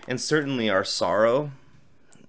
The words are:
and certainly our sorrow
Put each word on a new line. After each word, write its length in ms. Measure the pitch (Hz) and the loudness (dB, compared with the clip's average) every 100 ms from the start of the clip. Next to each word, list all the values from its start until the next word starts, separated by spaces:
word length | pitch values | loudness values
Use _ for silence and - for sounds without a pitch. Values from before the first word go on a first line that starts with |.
| - | -8
and 120 | 127 | -4
certainly 480 | - 151 139 131 110 | 0 0 -2 -2 0
our 160 | 95 | 0
sorrow 680 | 98 - 92 92 113 127 147 135 - - - - - - | 0 -2 0 2 4 2 -2 -10 -20 -20 -20 -20 -20 -20